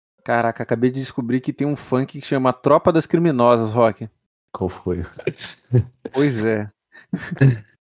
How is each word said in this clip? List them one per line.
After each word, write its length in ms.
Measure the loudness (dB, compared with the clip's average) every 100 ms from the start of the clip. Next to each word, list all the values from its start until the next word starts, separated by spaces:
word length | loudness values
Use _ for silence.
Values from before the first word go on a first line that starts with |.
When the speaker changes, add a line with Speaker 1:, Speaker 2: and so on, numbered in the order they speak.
| _ _
Speaker 1:
Caraca, 380 | -4 -2 -2 -4
acabei 300 | -4 0 0
de 80 | -2
descobrir 420 | -8 -8 -4 -4
que 100 | -4
tem 140 | -4 -4
um 100 | -4
funk 460 | -4 -2 -2 -8
que 60 | -6
chama 260 | 0 0
Tropa 400 | 0 2 4 4
das 140 | 2 2
Criminosas, 640 | 2 2 4 4 4 2
Rock. 360 | 2 2 0 -12 _ _ _ _
Speaker 2:
Qual 160 | -8 -8
foi? 340 | -6 -6 -6 -8 -10 -10 -10 -12 -20 _ 0 0 _ -6
Speaker 1:
Pois 320 | 0 0 0 -2
é. 260 | -2 -4 -14 _ -20 _
Speaker 2:
<laughs> 680 | -10 -6 2 2 2 -6 _